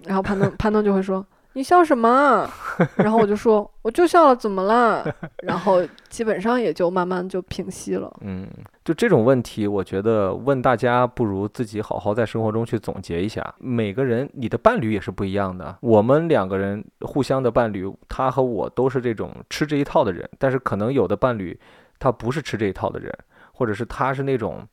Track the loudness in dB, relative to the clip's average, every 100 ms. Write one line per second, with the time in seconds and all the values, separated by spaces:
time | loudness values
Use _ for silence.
0 | -4 -2 0 0 0 0 0 2 2 2
1 | 0 -4 -6 _ _ -8 4 6 6 4
2 | 6 6 6 4 0 -6 -10 0 0 2
3 | 2 4 2 2 4 2 2 -6 -4 2
4 | 4 8 6 6 0 -2 2 4 4 2
5 | -2 -8 -12 -12 -6 -2 2 2 2 -8
6 | _ -6 -2 -2 0 0 0 0 0 0
7 | -2 -2 -4 -6 -8 -10 -10 -10 -6 -6
8 | -6 -12 -10 -10 -10 -16 -20 _ -4 0
9 | 4 4 6 4 0 -2 -2 -2 -2 -2
10 | 2 2 2 -2 -2 2 2 2 2 2
11 | 0 0 -2 0 -4 -6 -8 -6 -6 -4
12 | -2 0 0 0 -2 -2 -2 -4 -6 -10
13 | -6 -4 -4 -4 -10 -10 -6 -2 -2 -2
14 | -2 0 -4 -6 -6 2 2 2 -2 -4
15 | -6 -6 -4 -2 -4 -6 -12 -8 2 4
16 | 4 2 2 0 0 -2 -4 -6 -10 -14
17 | -6 -4 -2 0 0 0 0 -2 -8 -10
18 | -14 -4 -2 0 -2 -2 -4 0 0 0
19 | -4 -4 -6 -10 -12 -6 -2 -2 0 2
20 | 0 -2 -8 -2 -2 0 -2 -2 -2 0
21 | 0 0 -2 -2 -8 -10 _ -20 _ -4
22 | -4 -2 -4 -6 -6 -4 -4 -2 -6 -6
23 | -10 -14 -16 _ -20 -4 -2 -2 -6 -4
24 | -4 -2 -2 -2 -4 -8 -14